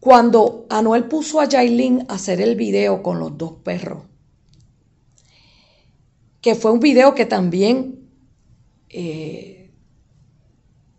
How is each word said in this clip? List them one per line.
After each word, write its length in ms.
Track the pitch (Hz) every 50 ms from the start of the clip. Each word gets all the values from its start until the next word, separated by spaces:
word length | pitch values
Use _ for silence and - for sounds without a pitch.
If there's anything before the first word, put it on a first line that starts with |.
Cuando 640 | - 254 262 240 233 240 226 233 214 196 - - - -
Anuel 340 | - 214 214 220 220 240 233
puso 360 | - 311 320 294 - - 311
a 40 | 294
Yailin 600 | 269 277 269 247 240 233 233 262 262 247 254 247 -
a 60 | 208
hacer 260 | 190 - - 185 175
el 140 | 196 226 233
video 480 | - 233 208 190 202 208 202 190 185 -
con 160 | - 90 85
los 180 | 82 80 73
dos 180 | 76 - 82 - - _
perros, 400 | - 87 180 - - - 151 - - _ _ _ _ _ _ _ _ _ _ _ _ _ _ _ _ _ _ _ _ _ _ _ _ _ _ _ _ _ _ _ _ _ _ _ _ _ _ _ _ _ _ _ _ _ _
que 140 | - 240 220
fue 160 | - - 220
un 80 | 226 240
video 360 | 226 302 262 240 254 277 277
que 100 | 269 233
también, 840 | - - - 185 180 165 185 196 214 247 262 262 - - - - _ _ _ _ _ _ _ _ _ _ _ _ _ _ _ _ _
eh, 840 | _ - 175 170 151 160 156 156 - - - - - 185 185 - _ _ _ _ _ _ _ _ _ _ _ _ _ _ _ _ _ _ _ _ _ _ _ _ _